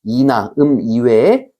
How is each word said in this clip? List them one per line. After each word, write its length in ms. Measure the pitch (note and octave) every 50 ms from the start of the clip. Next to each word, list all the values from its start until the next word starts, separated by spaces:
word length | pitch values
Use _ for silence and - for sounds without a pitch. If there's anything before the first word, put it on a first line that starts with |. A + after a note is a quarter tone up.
| -
이나 480 | G#2 A2+ B2 C3+ C#3 B2+ A2+ G2+ G#2+ - -
음 220 | C#3+ D3+ C#3 A#2
이외에 680 | - A2+ A2+ A#2 A#2+ B2 A2+ A2 B2 F3 A#3 C4 C4 - _ _